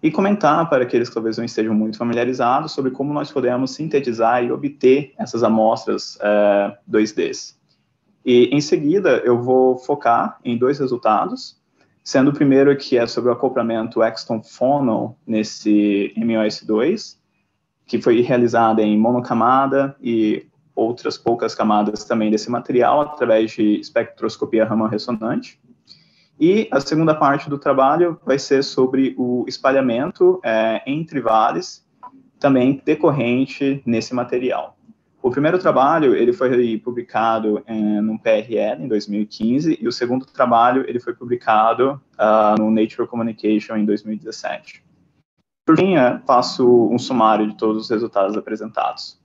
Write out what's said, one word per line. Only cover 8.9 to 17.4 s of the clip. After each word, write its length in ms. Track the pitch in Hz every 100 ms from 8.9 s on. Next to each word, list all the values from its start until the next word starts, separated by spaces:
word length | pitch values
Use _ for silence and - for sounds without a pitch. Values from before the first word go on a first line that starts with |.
| 190 185 120
eu 160 | 123 120
vou 380 | 123 131 127 127
focar 600 | - 143 - 117 214 -
em 140 | 127 120
dois 220 | 127 143
resultados, 760 | 131 123 110 107 175 262 - _ _ _ _ _
sendo 280 | - 139 135
o 40 |
primeiro 420 | 143 143 135 139 139
que 220 | - 127
é 80 | 117
sobre 240 | - 120
o 20 |
acoplamento 720 | 120 131 127 113 113 113 117
Exton-Phonon 1120 | 113 117 - 113 - - 127 143 131 113 117 -
nesse 880 | - 110 107 - 107 107 104 101 98 -
M 200 | 117 113
O 60 |
S 240 | 107 107 -
dois, 540 | 107 135 214 - - _ _